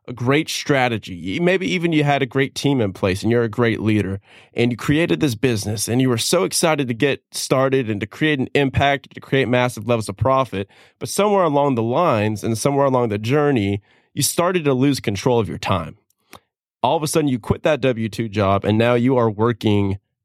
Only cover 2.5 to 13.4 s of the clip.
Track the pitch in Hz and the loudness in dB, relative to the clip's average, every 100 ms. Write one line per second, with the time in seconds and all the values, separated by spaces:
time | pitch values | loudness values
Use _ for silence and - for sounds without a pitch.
2.5 | - 139 135 104 90 101 92 107 120 117 | -2 0 2 0 0 -2 0 0 0 0
3.5 | 113 117 107 107 107 95 98 - - - | 0 0 0 0 0 0 -6 -12 -20 -12
4.5 | - 120 120 - 147 165 160 156 107 131 | -2 0 0 0 0 2 2 0 0 0
5.5 | 110 98 107 - 120 131 113 - 175 185 | -2 -4 -6 -2 0 0 0 0 0 0
6.5 | - 170 151 123 113 143 123 _ - - | 0 0 0 -2 -2 0 -2 _ -10 -2
7.5 | 135 135 135 110 101 107 - 156 147 127 | 0 2 2 0 -4 -6 -2 -2 0 -2
8.5 | 143 139 131 143 139 - - - 135 113 | -2 -2 2 2 0 -4 -20 -4 0 2
9.5 | 123 123 120 110 117 107 98 131 131 131 | 2 0 -2 -2 -2 -2 -2 0 0 0
10.5 | 98 101 _ - _ 113 - 208 202 170 | -4 -8 _ -20 _ -8 0 2 2 2
11.5 | 143 143 120 113 135 175 113 107 107 110 | 2 2 2 0 2 2 2 0 -2 -4
12.5 | 113 143 139 139 127 120 104 110 147 | -2 0 2 2 2 0 -2 0 2